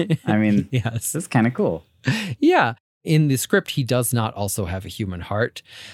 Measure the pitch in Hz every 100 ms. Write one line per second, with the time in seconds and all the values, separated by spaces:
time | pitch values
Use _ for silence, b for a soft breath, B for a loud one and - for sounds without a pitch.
0 | 190 160 - 107 107 104 92 127 117 113
1 | - 151 - 120 113 127 175 82 _ _
2 | - 220 202 127 311 359 127 120 _ _
3 | - 156 147 131 - 196 - - 123 127
4 | 120 120 110 - 101 - 87 95 95 -
5 | 98 87 87 104 120 - - B B